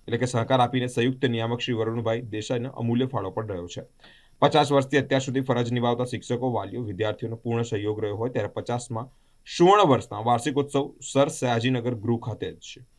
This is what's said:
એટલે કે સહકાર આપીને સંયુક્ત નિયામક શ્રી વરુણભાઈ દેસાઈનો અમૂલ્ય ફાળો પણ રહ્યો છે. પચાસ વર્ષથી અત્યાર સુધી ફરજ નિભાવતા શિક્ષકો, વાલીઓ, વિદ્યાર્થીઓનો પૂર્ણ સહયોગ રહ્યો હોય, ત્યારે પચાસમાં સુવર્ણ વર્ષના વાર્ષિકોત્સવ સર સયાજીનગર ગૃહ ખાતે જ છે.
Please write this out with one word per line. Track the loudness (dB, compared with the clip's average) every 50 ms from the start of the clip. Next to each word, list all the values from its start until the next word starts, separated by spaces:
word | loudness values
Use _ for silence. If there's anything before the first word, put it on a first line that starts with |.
એટલે | _ -4 -2 -2
કે | -2
સહકાર | 0 0 0 2 2 4 4
આપીને | 4 4 2 -2 -2
સંયુક્ત | -2 0 0 0 0 0 0 0
નિયામક | 0 0 0 -2 -2 -2 -4
શ્રી | -2 -4 -2
વરુણભાઈ | -2 0 -2 -2 -2 -2 -2 -2 -2
દેસાઈનો | -4 -6 -6 -8 -4 -4 -4 -4 -4 -6
અમૂલ્ય | -8 -4 -2 0 2 2 0
ફાળો | 0 -2 -4 -4 -4
પણ | -6 -6 -6
રહ્યો | -6 -6 -8 -8
છે. | -10 -12 -14 -14 -16 _ _ -20 -20 -20 _ _ _ _ _
પચાસ | 2 4 4 4 4 6 4
વર્ષથી | 2 2 4 2 0
અત્યાર | 2 4 0 0
સુધી | 0 0 -2 -2
ફરજ | 0 0 0 0 2 0 0
નિભાવતા | 0 2 2 2 0 -2
શિક્ષકો, | -4 -4 -8 -4 -4 -4 -2 -2 -2 -2
વાલીઓ, | -2 -4 -4 -8 -8 -8
વિદ્યાર્થીઓનો | -8 -4 -2 -2 -2 -2 -4 -6 -8 -8
પૂર્ણ | -6 _ -2 -2 -2 -2
સહયોગ | -2 -2 -4 -2 -2 -2 -2
રહ્યો | -2 -4 -2
હોય, | -2 -4 -4
ત્યારે | -2 -2 -4 -4
પચાસમાં | -4 -6 -6 -4 -4 -6 -4 -6 -6 -8 -8 -8 _ _ _ _ _ _ _ -12 2
સુવર્ણ | 6 8 8 10 8 8
વર્ષના | 6 6 4 2 -4 -10 -4
વાર્ષિકોત્સવ | 0 2 0 2 0 -2 0 0 -2 0 0 -2 -2 -2 -8 -16 -18 -4 2
સર | 2 2 2
સયાજીનગર | 0 -4 -2 0 0 0 0 0 0 0 -2 -4 -4
ગૃહ | -4 -2 -2 -2 -2
ખાતે | -2 -8 -8 -6 -8 -10 -10
જ |
છે. | -12 -18 -20 -20 -20 -20 _ _